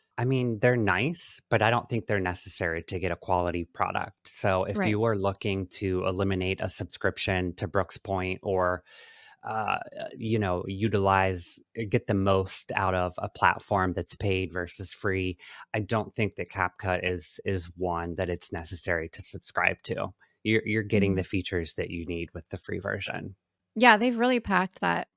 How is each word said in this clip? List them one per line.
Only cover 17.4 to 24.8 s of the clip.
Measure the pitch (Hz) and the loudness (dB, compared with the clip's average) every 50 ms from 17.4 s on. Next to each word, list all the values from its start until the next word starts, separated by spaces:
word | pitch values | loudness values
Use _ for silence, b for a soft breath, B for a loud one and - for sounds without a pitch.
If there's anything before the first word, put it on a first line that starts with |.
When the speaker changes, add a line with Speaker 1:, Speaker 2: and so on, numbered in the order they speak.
| - | -4
Speaker 1:
is | 101 98 92 85 87 85 | -2 -2 -2 -2 -6 -6
one | 90 90 90 85 85 85 87 85 | -4 -2 -2 -2 -2 -2 -4 -4
that | 85 90 87 | -2 -2 -2
it's | 87 85 - - - | -2 -4 -6 -6 -6
necessary | 85 82 - 92 85 - - 87 82 80 82 | -6 -6 -6 -6 -4 -2 -2 -2 -2 -2 -4
to | - - - | -8 -10 -10
subscribe | - - - - - - - 90 92 92 - - | -8 -10 -10 -10 -6 -2 0 2 2 0 0 -4
to. | - - - 98 98 - _ _ _ _ _ - | -4 -4 -4 -4 -6 -8 _ _ _ _ _ 0
You're, | 107 110 110 - | 2 2 2 2
you're | 104 107 110 107 | 0 0 -2 0
getting | 104 110 104 98 98 95 | 2 2 4 4 4 4
Speaker 2:
Mm-hmm. | |
Speaker 1:
the | 95 92 | 2 0
features | - - 95 87 - - 90 82 - - | -2 -2 -4 -2 -2 -2 -2 -2 -4 -4
that | - 87 - | -6 -6 -6
you | - 85 82 | -6 -6 -6
need | 85 87 85 85 - - | -6 -6 -6 -6 -8 -10
with | 87 - - | -12 -12 -10
the | - 92 | -12 -12
free | - - 95 92 | -8 -8 -6 -6
version. | 92 101 101 104 - - - - - 101 95 - _ _ _ _ _ _ - | -4 -4 -4 -4 -4 -6 -6 -8 -8 -10 -14 -16 _ _ _ _ _ _ 0
Speaker 2:
Yeah, | 220 233 247 220 | 6 8 8 8
they've | 208 226 254 240 226 | 8 6 2 0 2
really | 233 254 254 240 | 2 2 2 0
packed | 233 196 196 180 185 190 - - | 0 2 2 2 2 0 -2 -2